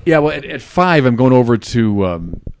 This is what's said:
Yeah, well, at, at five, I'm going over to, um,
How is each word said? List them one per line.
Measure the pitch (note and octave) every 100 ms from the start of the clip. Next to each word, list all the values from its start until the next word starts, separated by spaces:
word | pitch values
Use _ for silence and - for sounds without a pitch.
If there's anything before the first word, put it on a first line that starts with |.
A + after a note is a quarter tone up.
Yeah, | - D#3
well, | D3+ D3
at, |
at | C#3 C#3+
five, | - F3 F3+ D#3+ B2+
I'm | A#2
going | B2+
over | B2+ A#2+ A2+
to, | - A#2+ A2+ G2+ F#2
um, | E2+ E2+ - - -